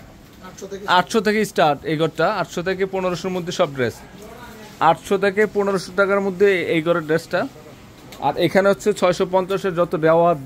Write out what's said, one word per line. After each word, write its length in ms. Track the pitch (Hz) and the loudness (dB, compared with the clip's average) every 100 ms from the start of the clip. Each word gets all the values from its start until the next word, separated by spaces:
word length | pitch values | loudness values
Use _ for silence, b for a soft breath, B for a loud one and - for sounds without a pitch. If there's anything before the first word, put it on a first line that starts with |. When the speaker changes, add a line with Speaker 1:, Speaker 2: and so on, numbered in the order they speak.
| - - - - 185 | -20 -20 -20 -20 -20
Speaker 1:
আটশো 180 | - 190 | -16 -14
থেকে 140 | 196 196 | -8 0
Speaker 2:
আটশো 340 | 180 180 226 | 2 2 0
থেকে 240 | 214 214 | 2 0
স্টার্ট 340 | 202 - 156 143 - | 0 2 2 2 -2
এই 60 | 156 | -2
ঘরটা, 300 | 160 - 170 202 | -2 0 0 0
আটশো 200 | 165 180 | -4 -4
থেকে 240 | 175 185 190 | -4 -2 -4
পনেরোশোর 380 | 190 185 170 185 180 | -2 -4 -4 -4 -4
মধ্যে 160 | 170 - | -4 -2
সব 140 | 160 135 | 0 0
ড্রেস, 180 | 117 - - - - - - - - - | -2 -4 -14 -20 -20 -18 -18 -18 -18 0
আটশো 380 | 156 156 - 196 | 2 2 0 0
থেকে 240 | 196 190 214 | 0 2 0
পনেরোশো 360 | 208 202 190 - 185 | 0 0 -2 -2 0
টাকার 240 | 196 202 196 | 2 2 0
মধ্যে 220 | 180 202 180 135 | 2 2 4 0
এই 60 | 165 160 | 0 0
ঘরের 180 | 170 151 | 0 0
ড্রেসটা। 320 | 160 - 180 269 - - - - - - - 143 | -2 -2 -4 -4 -8 -20 -20 -20 -20 -20 -6 -4
আর 80 | - 170 | 0 2
এখানে 200 | 190 202 | 4 4
হচ্ছে 200 | 190 208 | 2 0
ছয়শো 340 | - 185 175 180 | 2 2 2 0
পঞ্চাশের 420 | 190 185 190 196 | 0 0 -2 -2
যত 200 | 170 170 | 0 0
রেওয়াত, 440 | 170 160 165 170 156 | 2 4 6 4 2